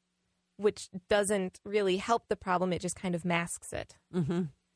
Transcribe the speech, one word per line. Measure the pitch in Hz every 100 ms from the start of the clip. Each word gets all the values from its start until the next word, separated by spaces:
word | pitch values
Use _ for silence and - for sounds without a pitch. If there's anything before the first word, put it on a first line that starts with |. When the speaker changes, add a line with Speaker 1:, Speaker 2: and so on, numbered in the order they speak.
| _ _ _ _ _ -
Speaker 1:
which | 202 208 - 190 -
doesn't | 208 202 208 185 -
really | 208 208 196 185
help | 190 233 -
the | 208
problem. | - 180 185
It | 165
just | 180 -
kind | 190 175
of |
masks | 175 170 175 - -
it. | - - - _
Speaker 2:
Mm-hmm. | 180 143 175 170 - _